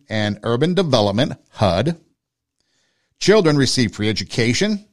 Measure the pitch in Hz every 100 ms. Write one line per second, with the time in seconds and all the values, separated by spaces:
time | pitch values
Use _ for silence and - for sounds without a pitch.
0 | - 107 104 101 110 120 156 180 175 120
1 | 104 101 160 - _ - 101 87 143 170
2 | _ _ _ _ _ _ _ _ _ _
3 | _ - - 214 160 147 123 - 113 -
4 | 107 104 95 - 117 120 208 208 -